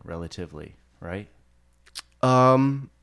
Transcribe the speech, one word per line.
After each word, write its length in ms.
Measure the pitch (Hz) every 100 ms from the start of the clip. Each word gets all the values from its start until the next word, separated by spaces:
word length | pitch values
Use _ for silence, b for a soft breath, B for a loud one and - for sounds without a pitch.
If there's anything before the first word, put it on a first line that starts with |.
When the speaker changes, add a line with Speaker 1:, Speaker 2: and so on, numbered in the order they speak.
| -
Speaker 1:
relatively, 720 | 85 85 - 85 76 76 - _ _
right? 260 | 85 95 104 _ _ _ _ _ _ - - _
Speaker 2:
Um, 680 | 127 127 127 131 139 139 135 _